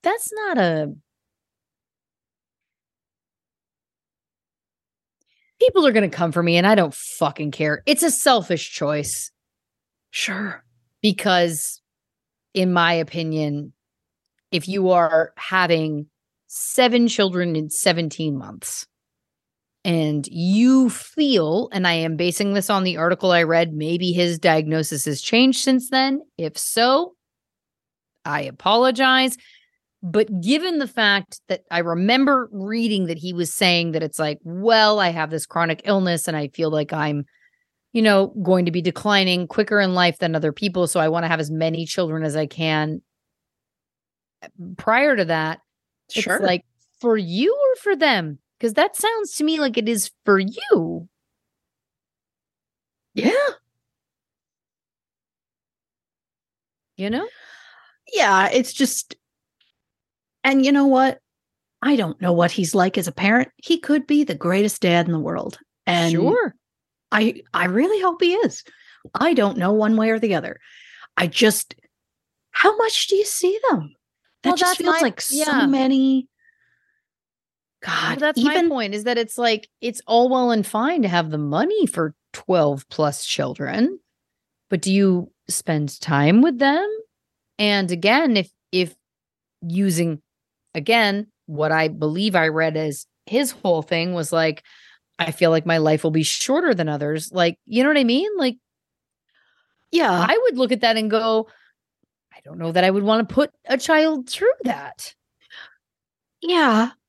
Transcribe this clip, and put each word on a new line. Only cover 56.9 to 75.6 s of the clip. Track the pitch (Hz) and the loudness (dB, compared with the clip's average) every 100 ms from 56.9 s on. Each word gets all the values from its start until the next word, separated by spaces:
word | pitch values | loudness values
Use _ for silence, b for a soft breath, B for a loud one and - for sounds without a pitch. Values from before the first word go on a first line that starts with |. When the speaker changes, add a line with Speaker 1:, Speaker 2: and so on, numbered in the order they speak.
| - | -10
Speaker 1:
You | 196 | -6
know? | 240 453 B B B B B B B _ | -4 -6 B B B B B B B _
Speaker 2:
Yeah, | 440 233 190 190 | 0 4 4 4
it's | 262 247 | 0 -2
just, | - 262 - - - _ _ _ _ _ _ _ _ _ _ _ _ | -2 -2 -2 -10 -20 _ _ _ _ _ _ _ _ _ _ _ _
and | 269 269 262 | 0 2 4
you | |
know | 285 277 | 4 4
what? | 254 262 262 _ _ _ _ _ _ | 4 2 0 _ _ _ _ _ _
I | 269 277 | 0 0
don't | 175 - | 0 -2
know | 180 | 0
what | 170 175 | 2 2
he's | - 170 202 | 0 -2 2
like | 180 - | 2 0
as | 175 | -6
a | |
parent. | - 196 240 254 _ | -2 2 2 0 _
He | - 339 | -2 -2
could | - 294 - | 0 -2 2
be | 294 | 0
the | 294 156 | 0 -2
greatest | 170 190 208 - | -2 0 0 0
dad | 180 170 170 | 2 2 2
in | |
the | 160 | -2
world. | - 170 - - _ _ - | -4 -6 -8 -14 _ _ -2
And | 175 165 | 2 2
Speaker 1:
Sure. | 165 233 480 359 - _ _ _ _ _ | 2 2 2 0 -6 _ _ _ _ _
Speaker 2:
I, | 214 220 - - | 0 0 -2 -8
I | - 180 | -4 -2
really | 196 339 415 | 0 0 0
hope | 370 339 | -2 0
he | 349 381 | 0 2
is. | 359 - - B B B - - | -2 -4 -20 B B B -14 -2
I | 320 | 0
don't | 254 202 190 | 2 0 0
know | 180 | 0
one | 214 214 220 | 2 2 2
way | 220 | 2
or | 220 | 0
the | 220 170 | 0 -2
other. | - - B B B B B - | -4 -14 B B B B B -4
I | 180 | -4
just, | - 214 - - - _ _ _ _ _ _ _ | 2 2 2 -6 -16 _ _ _ _ _ _ _
how | - 381 427 | 2 2 2
much | 453 - - | -2 -2 0
do | 392 | 0
you | 415 | 0
see | - 359 427 523 | -2 -2 0 0
them? | 254 147 _ _ _ _ _ | 0 -4 _ _ _ _ _
That | - | -2
Speaker 1:
Well, | 359 | 0
Speaker 2:
just | 359 | 0
Speaker 1:
that's | 359 | 0
Speaker 2:
feels | 349 320 | 0 2
Speaker 1:
my, | |
Speaker 2:
like | 269 - | 0 -2
so | - 269 | -6 -4
Speaker 1:
yeah. | 302 277 | 0 2